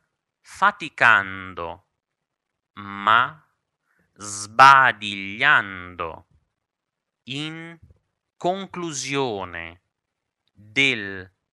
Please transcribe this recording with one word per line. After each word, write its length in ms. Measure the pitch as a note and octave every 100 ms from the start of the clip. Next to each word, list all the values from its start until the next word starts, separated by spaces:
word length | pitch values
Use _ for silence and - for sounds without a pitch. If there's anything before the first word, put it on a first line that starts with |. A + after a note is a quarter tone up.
| _ _ _ _
faticando, 1500 | - - G3 - E3 - B2 G#2 F#2+ F#2+ F#2 F2 E2+ F2 _ _ _ _ _ _ _ _ _
ma 680 | G2+ G2+ G2+ G2+ A2+ C3+ D#3 _ _ _ _ _ _ _
sbadigliando. 2000 | - G#2 G2 G#2 A#2 C3+ C3+ B2+ G#2+ G#2 G2+ G2 G#2+ C#3+ C#3 G2 F#2+ F2+ F2 E2+ E2 _ _ _ _ _ _ _ _ _ _
In 520 | A#2+ C#3 D#3 D#3+ E3 E3 _ _ _ _ _ _
conclusione, 1500 | F3 F#3+ F#3+ F3+ E3+ C#3 C3+ C#3 C3 G2+ F2+ E2+ E2 F2 _ _ _ _ _ _ _
del 840 | F#2+ G#2+ B2 C#3 A#2 G2 F#2+ F#2 _ _